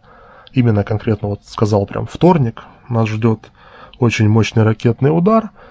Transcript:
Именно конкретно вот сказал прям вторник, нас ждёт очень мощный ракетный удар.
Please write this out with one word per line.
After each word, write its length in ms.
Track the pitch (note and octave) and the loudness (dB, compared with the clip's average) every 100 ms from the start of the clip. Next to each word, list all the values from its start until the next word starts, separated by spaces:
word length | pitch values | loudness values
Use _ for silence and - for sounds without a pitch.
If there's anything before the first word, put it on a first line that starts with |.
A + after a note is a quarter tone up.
| _ - - - - | _ -20 -20 -20 -6
Именно 320 | C3+ A#2+ G#2 | 0 2 2
конкретно 460 | - G#2+ A#2 G#2 G2+ | 0 -4 -2 -4 -4
вот 100 | G2+ | -8
сказал 420 | - - G#2 G#2+ G2+ | -10 -4 0 0 -2
прям 200 | G#2 A2+ | -6 -10
вторник, 560 | - E3+ E3+ A#2+ - - - - | 0 2 2 0 -6 -16 -18 -6
нас 200 | A#2 G#2+ | -2 -2
ждёт 420 | A2 A2+ A2 - _ - - - - | 0 0 -2 -6 _ -20 -20 -18 -2
очень 300 | A#2 - G#2+ | -2 2 2
мощный 340 | A2 G#2 A2+ | 2 2 2
ракетный 480 | A2 A2 A#2 A2+ C3+ | 0 0 -2 0 0
удар. 400 | E3+ F#3 A3 A3 - - | 2 2 2 -2 -10 -20